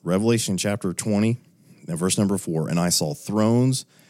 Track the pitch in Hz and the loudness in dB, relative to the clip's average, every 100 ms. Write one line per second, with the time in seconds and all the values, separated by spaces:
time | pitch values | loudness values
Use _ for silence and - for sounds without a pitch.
0 | 82 95 110 117 - 92 104 101 95 - | -2 0 2 2 0 -2 -2 -2 -4 -4
1 | 110 101 110 123 - _ - - - 82 | -2 2 2 0 -8 _ -20 -16 -8 -2
2 | 92 - 101 98 - 80 78 85 87 - | 0 2 0 0 -2 -4 -2 0 0 0
3 | 78 73 - 104 107 120 131 127 - _ | -2 -4 -4 0 4 4 2 0 -6 _